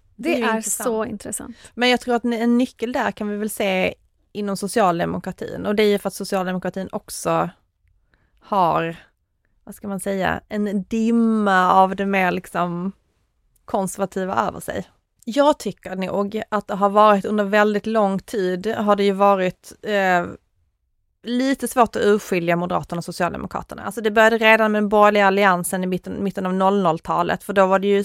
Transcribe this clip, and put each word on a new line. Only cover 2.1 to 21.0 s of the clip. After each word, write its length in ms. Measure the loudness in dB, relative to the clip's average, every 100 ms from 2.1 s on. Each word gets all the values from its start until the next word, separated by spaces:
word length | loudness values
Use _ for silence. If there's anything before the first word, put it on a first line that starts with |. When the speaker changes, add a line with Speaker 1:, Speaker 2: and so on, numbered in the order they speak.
| -2
Speaker 1:
att 80 | -2
en 320 | -2 2 2
nyckel 340 | 0 -4 -6
där 200 | -2 -4
kan 180 | -4 -6
vi 80 | -6
väl 120 | -6
se 440 | -4 -2 0 -2 -4 _ _ _
inom 260 | -10 -6 -6
socialdemokratin. 1080 | -4 0 2 0 -4 -6 -8 -10 -10 -6 -2
Och 100 | 2
det 80 |
är 40 | 2
ju 100 | 2
för 80 | -2
att 60 |
socialdemokratin 720 | -8 -6 -4 -4 -4 -6 -8 -10
också 580 | -12 -12 -6 -2 0 -2 -6 _ _ _ _ _ _ _ _
har, 540 | -4 0 2 0 -2 -8 _ _ _ _ _ _
vad 120 | -20 -14
ska 120 | -10
man 120 | -6
säga, 420 | -4 -2 -2 -2 -6
en 340 | -6 -4 -4
dimma 880 | -4 0 2 2 2 2 2 4 4
av 220 | 6 4 2
det 100 | -2
mer, 260 | 0 0
liksom, 600 | -2 -6 -4 -4 -4 -8 -10 _ _ _ _ _ _ -6
konservativa 680 | -4 -4 -4 -6 -4 -4 -2 -2
över 120 | -6
sig. 280 | -10 -10 -12 _ _ _ -4
Jag 300 | 2 4 2
tycker 360 | -4 -10 -10 -6
nog 460 | -4 -2 -4 -6 -6
att 180 | -6 -4
det 80 | -2
har 140 | 2
varit 360 | 6 6 6 2
under 180 | -2
väldigt 420 | 2 2 4 2 -2
lång 340 | 0 0 0
tid 480 | -4 -4 -2 -2 -4
har 280 | -2 2 2
det 80 |
ju 80 | 2
varit, 600 | 4 4 4 0 -4 -16 -14
eh, 440 | -4 0 2 2 0 -10 _ _ _ _ _ _